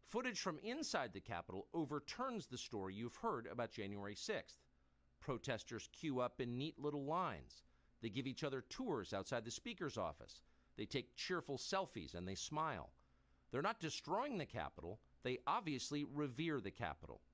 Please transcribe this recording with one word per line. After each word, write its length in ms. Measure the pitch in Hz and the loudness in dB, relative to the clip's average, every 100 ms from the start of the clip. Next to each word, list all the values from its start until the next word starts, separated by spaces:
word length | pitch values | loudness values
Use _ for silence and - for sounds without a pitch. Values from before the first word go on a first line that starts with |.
Footage 360 | - 233 254 202 | 2 2 2 2
from 200 | - 156 | 2 0
inside 540 | 214 269 302 214 135 | 0 0 2 2 2
the 60 | 92 | -2
Capitol 460 | - 87 - 92 - | -2 -2 0 -4 0
overturns 720 | 165 147 147 - - 262 233 - | 0 2 0 -2 -2 0 0 -2
the 140 | 123 | -6
story 340 | - 110 95 | -2 -2 0
you've 220 | 98 120 - | 0 -4 0
heard 320 | 233 143 113 | 0 0 -2
about 200 | 117 113 | -2 -2
January 420 | - 98 101 101 | 0 -2 -2 -4
sixth. 460 | 104 - 180 - - - _ _ _ - _ | -4 -2 -2 -2 -18 -20 _ _ _ -20 _
Protesters 720 | - 120 - 113 - 113 - | -2 0 2 0 0 -6 -6
queue 280 | - 160 123 | -4 0 4
up 200 | 123 - | 2 2
in 200 | 123 120 | 0 0
neat 180 | 151 - | -2 0
little 280 | 147 147 139 | 0 0 2
lines. 580 | 165 175 87 60 - - - - - | 2 2 -2 -8 -16 -20 -20 -20 -6
They 60 | 117 | -2
give 180 | 104 131 | 0 0
each 160 | 123 | 0
other 200 | 147 131 - | 0 0 -4
tours 440 | - 254 139 92 | -4 2 2 2
outside 320 | 98 95 120 110 | 0 2 0 0
the 60 | |
Speaker's 460 | - - 190 160 113 | -4 -6 -2 -2 2
office. 460 | 87 76 - - - - - - | 0 0 -12 -16 -20 -20 -16 -6
They 80 | 110 | -2
take 300 | 135 120 - | -2 -2 -6
cheerful 420 | - 180 143 135 | 0 0 0 -2
selfies 560 | - 190 190 - 73 | 2 2 2 -4 -6
and 140 | 87 90 | -4 -2
they 80 | 95 | -2
smile. 560 | - 151 156 110 - - - - _ - - | 0 2 2 0 -6 -14 -20 -20 _ -20 -4
They're 120 | 123 | 2
not 160 | 185 226 | 2 2
destroying 580 | 160 - - 190 285 220 | -2 -2 2 2 2 0
the 80 | 143 | 0
Capitol. 540 | 113 71 - 80 110 - - | 0 -2 -2 -6 -8 -12 -4
They 160 | 123 127 - | 0 2 4
obviously 580 | 202 180 131 - 147 147 | 2 2 0 0 0 0
revere 480 | 143 147 123 165 147 | 0 0 2 2 2
the 80 | 98 | 0
Capitol. 520 | - 90 71 - 57 - | -2 -2 -2 -8 -12 -12